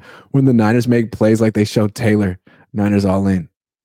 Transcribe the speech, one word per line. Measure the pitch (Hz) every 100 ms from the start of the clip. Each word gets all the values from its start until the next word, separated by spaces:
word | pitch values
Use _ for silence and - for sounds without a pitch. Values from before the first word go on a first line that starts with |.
| - - -
when | 139 135
the |
Niners | 120 107 120 120
make | 120 110
plays | - 107 110
like | 110
they | 107
show | 107 - 104
Taylor. | - 120 104 101 90 _ _ _
Niners | - 101 101 98
all | 95 98
in." | 95 82 _ _ _